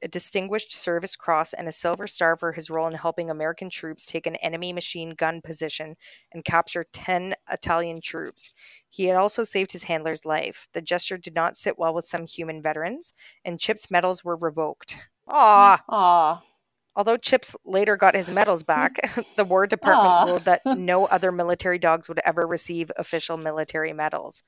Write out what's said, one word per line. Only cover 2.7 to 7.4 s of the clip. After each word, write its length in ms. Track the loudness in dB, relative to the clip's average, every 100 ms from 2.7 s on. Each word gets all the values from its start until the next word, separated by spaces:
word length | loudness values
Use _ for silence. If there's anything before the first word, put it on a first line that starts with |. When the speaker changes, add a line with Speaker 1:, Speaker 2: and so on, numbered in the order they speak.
Speaker 1:
role 160 | -4 -4
in 80 |
helping 340 | -4 -4 -4 -6
American 420 | -4 -6 -6 -10
troops 360 | -12 -12 -12 -10
take 180 | -8
an 120 | -6 -6
enemy 360 | -6 -6 -8
machine 380 | -8 -8 -10 -12
gun 320 | -4 -4 -4
position 540 | -10 -10 -8 -8 -12 -16 _ -20 _
and 140 | -12
capture 420 | -2 0 0 -4 -10
ten 420 | -10 -4 -4 -4 -8